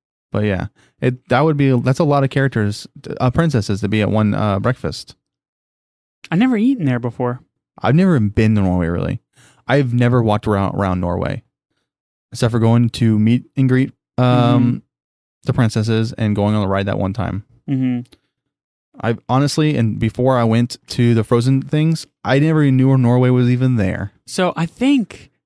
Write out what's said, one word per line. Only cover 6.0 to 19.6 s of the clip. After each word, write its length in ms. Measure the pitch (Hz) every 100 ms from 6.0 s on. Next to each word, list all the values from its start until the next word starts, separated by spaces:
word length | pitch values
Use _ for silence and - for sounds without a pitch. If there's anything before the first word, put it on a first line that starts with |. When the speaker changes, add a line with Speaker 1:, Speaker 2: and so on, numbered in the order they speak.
| _ _ -
Speaker 2:
I've 60 | 165
never 180 | 254 233
eaten 280 | 233 269
there 140 | 147 123
before. 420 | 120 - 123 123 _ _ _ -
Speaker 1:
I've 160 | -
never 240 | 143 190 156
been 380 | 104 101 110 107
to 40 |
Norway, 260 | 95 90 85
really. 320 | 85 - 117 _ _ - _ -
I've 260 | 135 131
never 260 | 120 120 123
walked 280 | 113 104 -
around, 260 | 101 98
around 240 | 95 98 92
Norway, 440 | 90 90 - 98 - _ _ _ _ _ _ _ _
except 180 | - 120
for 80 | 117
going 300 | 113 117 117
to 280 | - 113 107
meet 240 | 107 123 - -
and 120 | 131
greet, 240 | 127 135 - _ -
um, 60 |
Speaker 2:
Mm-hmm. 520 | 127 123 120 120 120 120 - _ _ _ _ _
Speaker 1:
the 80 | -
princesses 600 | - 113 113 110 110 110
and 200 | - 110 101
going 180 | 101
on 80 | 107
the 60 | 98
ride 180 | 98 98
that 120 | 101
one 140 | 95
time. 320 | 98 92 95 - _ -
Speaker 2:
Mm-hmm. 320 | 135 127 123 123 - _ _ _ _ _ _ _ -
Speaker 1:
I 140 | 110 120 -
honestly, 480 | 127 143 -